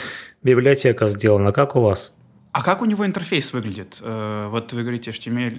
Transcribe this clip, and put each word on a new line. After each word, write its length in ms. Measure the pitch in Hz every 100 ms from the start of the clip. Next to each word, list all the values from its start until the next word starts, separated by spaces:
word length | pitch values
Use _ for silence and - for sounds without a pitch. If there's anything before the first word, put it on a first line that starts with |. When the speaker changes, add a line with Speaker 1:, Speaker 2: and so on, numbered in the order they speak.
| - - - _
Speaker 1:
библиотека 680 | 127 123 127 135 127 113 107
сделана. 440 | 101 107 104 101
Как 240 | 101 143 131
у 40 |
вас? 340 | 110 95 - _ _ _ _
Speaker 2:
А 80 | -
как 200 | - 285
у 20 |
него 220 | 233 208 202
интерфейс 480 | 180 165 165 -
выглядит? 420 | 127 107 98 101 -
Э, 460 | 110 110 107 107 104
вот 240 | 113 113
вы 80 | 120
говорите 280 | 120 120 117
H 100 | 107
T 100 | -
M 80 | 120
L, 140 | 123